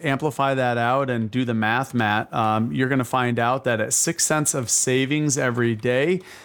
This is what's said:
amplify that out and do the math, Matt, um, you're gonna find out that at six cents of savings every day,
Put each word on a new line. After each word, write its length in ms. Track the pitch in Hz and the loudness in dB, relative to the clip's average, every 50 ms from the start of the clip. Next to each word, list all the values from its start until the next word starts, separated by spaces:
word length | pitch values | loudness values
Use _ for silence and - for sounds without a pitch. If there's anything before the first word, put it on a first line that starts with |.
| 165 | -2
amplify 520 | 147 135 127 151 156 135 - 139 135 135 | -2 -2 0 0 -2 0 0 0 0 2
that 240 | 131 127 123 120 120 | 2 0 0 0 0
out 320 | 117 120 127 139 139 127 | 2 2 2 0 0 0
and 200 | 123 117 110 107 | -2 -2 -2 -2
do 140 | 104 127 131 | -2 -2 -2
the 100 | 120 117 | 0 0
math, 400 | 110 110 107 113 127 135 - - | 0 2 2 2 0 0 -2 -2
Matt, 400 | 120 113 104 104 110 123 - - | 0 2 2 2 0 -2 -2 -2
um, 380 | 123 113 110 107 110 110 120 147 | 0 0 2 2 2 0 0 0
you're 160 | 135 131 127 | 0 0 0
gonna 160 | 139 131 123 | 0 0 -2
find 340 | - - 127 123 120 120 117 | 0 0 0 0 0 0 0
out 240 | 117 120 131 135 - | 0 0 0 0 0
that 160 | 127 117 110 | 0 0 0
at 120 | 107 - - | 0 0 0
six 340 | - - - 135 - - | 0 0 0 -2 -2 0
cents 260 | - 156 156 147 - - | 0 0 0 0 0 -2
of 160 | 143 120 110 | -2 -2 -2
savings 680 | - - - 131 127 131 135 131 147 151 151 147 135 143 | -2 0 0 2 2 2 2 2 0 0 0 0 0 0
every 380 | 135 127 117 120 120 117 117 | 0 0 0 2 2 0 0
day, 440 | 107 117 123 123 131 143 170 185 180 - - - - - | 0 0 0 2 2 2 2 0 -2 -4 -8 -20 -20 -20